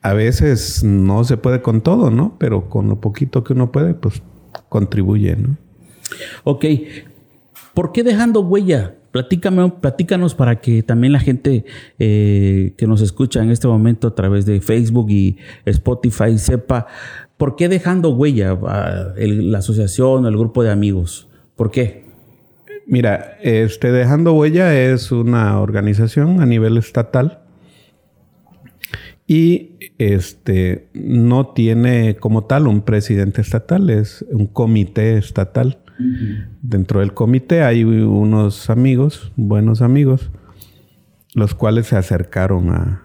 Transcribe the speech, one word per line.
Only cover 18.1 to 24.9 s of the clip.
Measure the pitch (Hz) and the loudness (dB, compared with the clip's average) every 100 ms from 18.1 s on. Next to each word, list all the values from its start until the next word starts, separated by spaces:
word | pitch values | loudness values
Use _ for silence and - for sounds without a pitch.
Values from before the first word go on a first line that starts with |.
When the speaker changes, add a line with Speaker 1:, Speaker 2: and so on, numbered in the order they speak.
| 120 | 2
Speaker 2:
Huella, | 147 127 95 92 95 | 2 2 0 -2 -2
ah, | 101 85 90 92 95 | -4 -4 -6 -8 -4
el, | 104 104 92 | -2 0 0
la | 107 | -2
asociación, | 95 110 101 - 131 131 120 | -2 -2 -2 0 0 2 0
el | 107 | 0
grupo | 113 120 | 0 0
de | 113 | 0
amigos? | 104 104 95 87 - - _ _ - | 2 0 0 -4 -8 -20 _ _ -4
¿Por | 110 | -2
qué? | 131 117 - - - _ _ _ _ _ 415 - | -2 -4 -6 -20 -20 _ _ _ _ _ -20 -4
Speaker 1:
Mira, | 123 120 101 - - | 0 0 -2 -8 -8
este, | - 110 110 - 127 | -2 0 0 -2 0
Dejando | 123 123 147 170 | 0 2 2 2
Huella | 160 156 165 180 143 | 2 2 2 2 2
es | 127 | 2